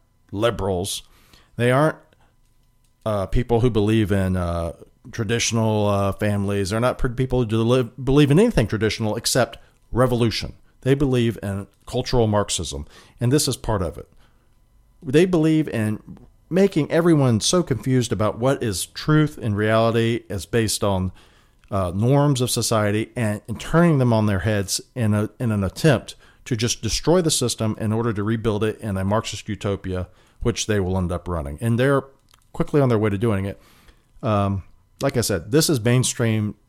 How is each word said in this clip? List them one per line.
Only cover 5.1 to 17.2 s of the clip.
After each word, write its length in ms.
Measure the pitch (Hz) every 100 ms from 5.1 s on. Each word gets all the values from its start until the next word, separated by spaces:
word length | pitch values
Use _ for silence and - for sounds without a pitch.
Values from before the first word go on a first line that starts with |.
traditional, 760 | - 107 117 - 117 110 107 104
uh, 240 | 101 98
families. 580 | 98 104 101 98 101 95
They're 100 | 110
not 200 | 123 -
pr-, 80 | 131
people 360 | 120 127 127
who 200 | 113 113
live, 420 | 113 131 117 - 131
believe 240 | 139 143
in 100 | 147
anything 280 | 240 175 104
traditional 480 | 107 107 - 110 104
except 420 | - 135 117 - - _ _
revolution. 640 | 113 127 120 117 - 62 - _ _
They 120 | 131
believe 440 | 139 143 127 117 107
in 260 | 101 98 98 _ -
cultural 400 | 123 - 123 110
Marxism, 580 | 104 98 - 82 71 73 - - -
and 120 | 120
this 160 | 143 -
is 100 | 120
part 240 | - 107
of 160 | 85 -
it. 100 | - _ - _ _ _ _ _ _ _
They 240 | - 147 190
believe 420 | 175 156 156 151
in 320 | 113 107 107 - - - _ _
making 420 | 170 196 165 143
everyone 480 | 156 175 156